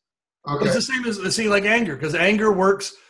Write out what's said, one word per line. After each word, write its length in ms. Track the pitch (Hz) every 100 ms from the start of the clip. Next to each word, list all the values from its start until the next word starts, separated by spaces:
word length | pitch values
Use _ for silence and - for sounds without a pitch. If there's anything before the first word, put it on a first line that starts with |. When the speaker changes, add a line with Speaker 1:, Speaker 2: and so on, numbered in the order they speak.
| _ _ _ _ 143
Speaker 1:
Okay. 160 | 143 208
Speaker 2:
It's 80 |
the 80 | 226
same 220 | - 262 240
as, 300 | 202 185 208
see, 120 | 220
like 160 | 202
anger, 320 | 208 233 214 131
'cause 200 | 151 160
anger 340 | 180 208 214
works. 440 | 185 190 196 - -